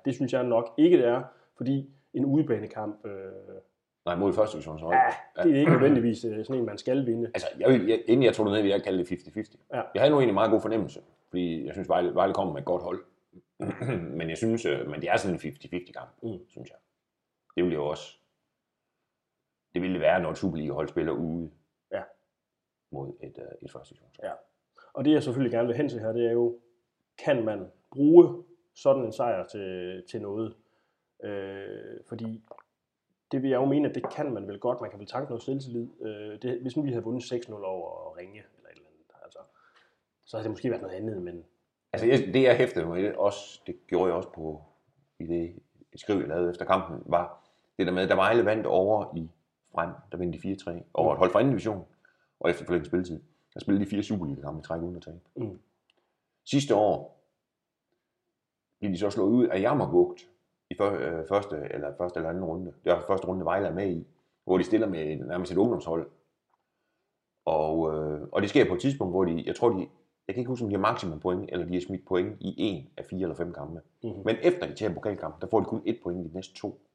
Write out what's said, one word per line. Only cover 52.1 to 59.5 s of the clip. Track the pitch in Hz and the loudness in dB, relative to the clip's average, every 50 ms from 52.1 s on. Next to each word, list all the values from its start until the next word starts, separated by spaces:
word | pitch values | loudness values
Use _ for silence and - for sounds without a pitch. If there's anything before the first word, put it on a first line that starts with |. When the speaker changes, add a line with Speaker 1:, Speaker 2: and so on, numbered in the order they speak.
| _ _ _ _ _ _ | _ _ _ _ _ _
Speaker 2:
og | - 82 | 0 0
efter | 87 - - | 0 0 -2
forlænget | 80 90 85 73 | -2 -2 -2 0
spilletid, | - - 90 90 87 80 76 - _ _ _ _ _ _ | -2 -2 -2 -2 -4 -8 -12 -12 _ _ _ _ _ _
der | - | -10
spillede | - - 98 98 101 | -2 0 0 0 2
de | - | 0
fire | - 98 | -2 -4
Superliga-kampe | 101 - 110 95 87 71 69 65 71 71 78 78 | -2 -2 -4 -4 -4 -6 -8 -8 -8 -10 -10 -10
i | |
træk | - - 82 82 | -8 -8 -6 -6
uden | 85 87 90 | -6 -8 -10
at | 85 | -12
tabe. | - 80 82 87 _ _ _ | -14 -16 -20 -20 _ _ _
Speaker 1:
Mm. | - 120 104 90 - _ _ _ _ _ _ _ _ _ _ _ _ _ _ _ _ _ | -10 -10 -10 -10 -14 _ _ _ _ _ _ _ _ _ _ _ _ _ _ _ _ _
Speaker 2:
Sidste | - 139 143 139 - 113 | 0 0 0 2 4 4
år | 101 107 101 82 - - - - _ _ _ _ _ _ _ _ _ _ _ _ _ _ _ _ _ _ _ _ _ _ _ _ _ _ _ _ _ _ _ _ _ | 4 4 4 2 0 -4 -12 -20 _ _ _ _ _ _ _ _ _ _ _ _ _ _ _ _ _ _ _ _ _ _ _ _ _ _ _ _ _ _ _ _ _
blev | - 104 | -4 -4
de | 90 85 | -2 0
så | 104 101 | -2 -2
slået | 101 110 92 101 | 0 2 2 4
ud | 117 127 120 | 6 4 4
af | - | 4